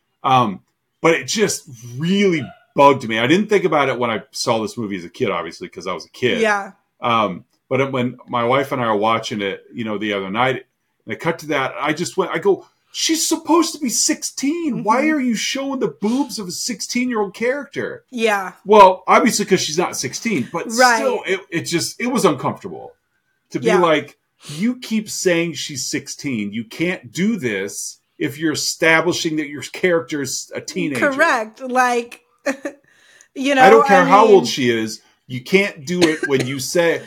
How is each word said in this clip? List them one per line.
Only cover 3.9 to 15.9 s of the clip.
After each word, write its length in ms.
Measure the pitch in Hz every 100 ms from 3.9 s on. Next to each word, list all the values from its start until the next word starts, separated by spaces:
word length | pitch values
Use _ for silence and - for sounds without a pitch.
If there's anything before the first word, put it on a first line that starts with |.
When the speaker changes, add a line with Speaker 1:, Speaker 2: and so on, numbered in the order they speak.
| 120
Speaker 1:
when 120 | 120
I 120 | 107 -
saw 300 | - - 113
this 160 | 107 123
movie 200 | 107 98
as 80 | 85
a 40 |
kid, 200 | - 113
obviously, 360 | 90 82 - 90
'cause 180 | - 87
I 60 |
was 120 | 87 -
a 40 |
kid. 300 | - 190 -
Speaker 2:
Yeah. 320 | 220 202 196 - _ _
Speaker 1:
Um, 440 | 120 117 104 87 - _ -
but 100 | 131
it, 100 | 135
when 260 | 131 123 123 -
my 160 | 123
wife 280 | 117 135 135
and 100 | 139
I 40 | 117
are 100 | 107
watching 440 | 110 113 113 113
it, 220 | 98 95 -
you 100 | - 110
know, 120 | 104
the 160 | 107
other 160 | 101 95
night, 360 | 104 127 127 - _ _ _ -
and 80 |
it 60 | 117
cut 200 | 165 165
to 80 | 151
that, 260 | 147 131 -
I 140 | 139
just 240 | 151 175 -
went, 140 | 175
I 60 | 165
go, 280 | 196 180 - _ _ -
she's 280 | - 320 -
supposed 460 | 320 - 330 311 294
to 40 |
be 100 | 285
sixteen. 960 | - - 302 - - 277 339 320 196
Why 180 | 202 233
Speaker 2:
Mm-hmm. 120 | 302 311
Speaker 1:
are 40 |
you 160 | 254 220
showing 440 | - 262 277 269
the 80 | 214